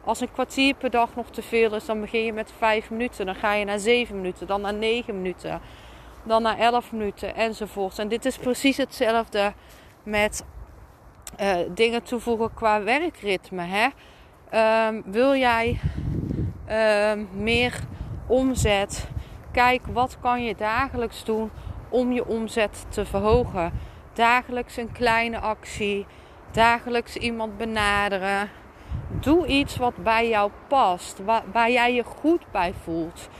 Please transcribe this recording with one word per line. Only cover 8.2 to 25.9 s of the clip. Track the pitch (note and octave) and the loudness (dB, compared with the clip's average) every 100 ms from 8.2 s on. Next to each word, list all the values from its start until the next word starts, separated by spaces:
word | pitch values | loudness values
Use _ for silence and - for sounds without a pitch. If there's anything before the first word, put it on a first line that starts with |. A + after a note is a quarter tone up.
is | C4 - | -2 -2
precies | B3+ A#3+ C#4 C4 | -2 0 2 2
hetzelfde | C4 - A3 A3+ A3+ G#3 G3+ G3+ - - - - | -2 0 0 2 0 0 0 -2 -16 -20 -20 -18
met, | - G#3 G#3+ - - - - - - - - - - - | -4 0 0 0 -12 -16 -18 -20 -20 -20 -20 -20 -14 -4
eh, | G3 F3+ E3+ | 0 0 0
dingen | F3 A#3 A#3 | 2 2 2
toevoegen | - A#3+ A#3+ A3+ A3+ | -2 -4 -2 -2 -2
qua | - A3 G#3+ | 0 2 2
werkritme, | G3 C4+ F4 - G3+ F#3 - F#3 | 2 0 0 -4 -2 -4 -4 -8
hè? | F3 G3 A#3+ - - - - - - | -4 0 0 -2 -18 -20 -20 -20 -4
Ehm, | G#3+ A3 A3+ A3 A3 | 2 4 4 2 -2
wil | - G3+ C4+ C4+ | -4 2 4 4
jij, | B3 A3+ A#3 B3 - - - - - - - - - | 4 2 0 -2 -4 -4 -4 -4 -4 -4 -4 -6 -4
ehm, | A3 A3 G#3 G#3+ G#3+ G#3 | 2 4 4 2 0 -4
meer | G3 G#3+ A#3 B3 - - - - - - | -4 0 2 2 -2 -8 -10 -10 -8 0
omzet? | B3+ C4 B3 G#3+ G3+ G3+ - - - - - - | 2 2 2 4 4 2 -4 -8 -10 -12 -14 -4
Kijk, | - B3 B3+ - | 2 4 4 0
wat | G3+ B3+ - | -2 -2 -2
kan | B3 B3 | -2 0
je | A#3+ | -2
dagelijks | G3 G#3+ A3+ C4+ B3 A3+ - | -2 -2 -2 -2 -4 -6 -6
doen | - A3 A3 - - - - | -4 -2 -2 -8 -12 -12 -2
om | B3 B3 | 0 2
je | B3 - | 0 0
omzet | A3+ A3 - G#3 - - | -2 -2 0 -2 -2 -8
te | - | -6
verhogen? | G3 G3 G#3 A#3+ A#3 G3 E3+ - - - - | -2 0 4 4 4 -2 -2 -4 -10 -16 -10
Dagelijks | - A#3 B3 B3 B3 A#3+ - | 2 4 4 2 -6 -6 -8
een | A#3 | -8
kleine | - A#3+ A3+ A#3 A3+ | 0 2 2 0 -2
actie, | G#3+ G#3+ - - G3+ | -4 -4 -6 -4 -2